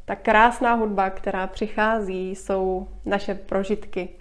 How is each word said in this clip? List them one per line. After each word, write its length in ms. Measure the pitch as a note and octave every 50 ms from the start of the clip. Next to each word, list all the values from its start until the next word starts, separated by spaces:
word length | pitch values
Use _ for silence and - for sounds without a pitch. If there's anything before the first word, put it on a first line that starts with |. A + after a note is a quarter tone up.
| -
ta 100 | - G3
krásná 580 | - - A3+ A3 G#3+ A3+ A#3+ A#3+ - C4 A#3 A#3
hudba, 360 | A3+ A3 G#3+ G3+ F#3+ F#3+ F#3+
která 380 | F#3+ - - G3+ F#3+ F#3+ F#3+ F#3+
přichází, 880 | - - A3 G#3 - - G#3+ A3 A3+ A3+ G#3 F#3 F#3+ F#3 F#3 F#3 G3
jsou 520 | G3 - - G3 F#3+ F#3 F#3 F#3 F#3 G3 - - - -
naše 300 | G#3 G3+ G3 - - G3
prožitky, 760 | G3 - - - F#3+ G3 - G#3 G3+ - - - F#3 F3+ F#3 - -